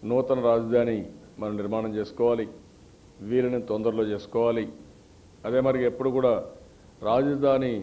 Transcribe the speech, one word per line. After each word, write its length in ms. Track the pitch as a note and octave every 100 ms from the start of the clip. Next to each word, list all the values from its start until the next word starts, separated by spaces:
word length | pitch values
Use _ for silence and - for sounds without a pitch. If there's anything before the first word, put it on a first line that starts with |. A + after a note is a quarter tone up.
నూతన 360 | G#2+ B2 B2+ C3 A#2+
రాజధాని 520 | A#2 A2+ A#2+ A#2 A2 - - - -
మనం 160 | G#2+ G#2
నిర్మాణం 340 | G2+ A2 A2
చేసుకోవాలి, 520 | G#2+ G#2 - A#2+ A#2 G#2+ - - - - - - -
వీలైనంత 460 | G2+ B2 B2 B2 -
తొందరలో 360 | G#2+ A2+ A2+
చేసుకోవాలి. 640 | A2 G2+ - A#2+ A#2 A#2 G#2 - - - - - - -
అదే 160 | G#2+ B2+
మరి 180 | C3+ B2+ B2
ఎప్పుడు 240 | B2 C3
కూడా 240 | C3 B2+ G#2+ - - - - - -
రాజధాని 720 | G#2 A#2+ C#3+ C#3 C#3 C3+ C3 A2